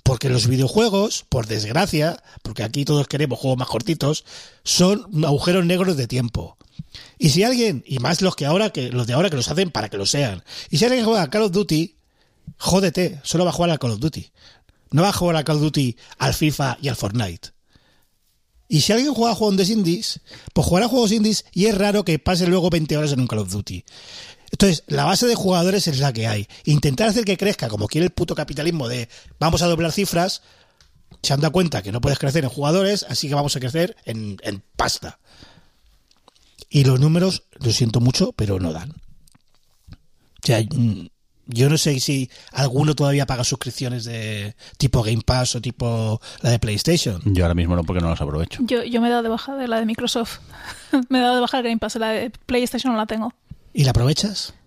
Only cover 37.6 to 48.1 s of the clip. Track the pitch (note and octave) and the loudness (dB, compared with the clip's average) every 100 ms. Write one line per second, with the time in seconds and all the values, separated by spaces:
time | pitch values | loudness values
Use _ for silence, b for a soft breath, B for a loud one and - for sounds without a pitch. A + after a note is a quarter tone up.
37.6 | B2+ A2 A#2 B2 A#2+ - G#3+ - G#2 F#2+ | -2 2 2 4 2 4 0 0 -2 -2
38.6 | F2+ D#2 A2+ D#3+ - - - - _ _ | -2 -6 -10 -16 -20 -20 -20 -20 _ _
39.6 | _ _ - - _ _ _ - - A2+ | _ _ -20 -20 _ _ _ -6 0 0
40.6 | G#2+ - A#2 F#2+ E2+ _ _ _ - A#2 | 0 0 0 0 -10 _ _ _ -8 0
41.6 | C#3 D3+ E3 C3+ - C3+ B2+ B B - | 2 2 0 -2 -2 -4 -4 B B -4
42.6 | C#3 C3 D3+ D3 C#3+ C#3 - B2+ A#2+ C3 | 0 2 0 2 2 2 0 -2 -2 -4
43.6 | B2 - B2+ B2 A2+ A#2 A2 G#2+ G2+ - | -6 -6 -6 -6 -8 -8 -8 -8 -8 -12
44.6 | B - C3 C3+ G#2+ A2+ - B2+ B2 A#2+ | B -2 0 2 0 0 0 0 0 -4
45.6 | A#2+ - A#2+ A#2 A2 A2 B B B2+ A#2 | -8 -6 -4 -2 -2 -4 B B 0 0
46.6 | A2 G#2 - F3 - F2+ G2+ F#2 E2+ E2+ | 0 -2 0 0 0 -2 0 2 2 2
47.6 | E2+ F2 E2 F2+ E2 | 2 0 0 -2 0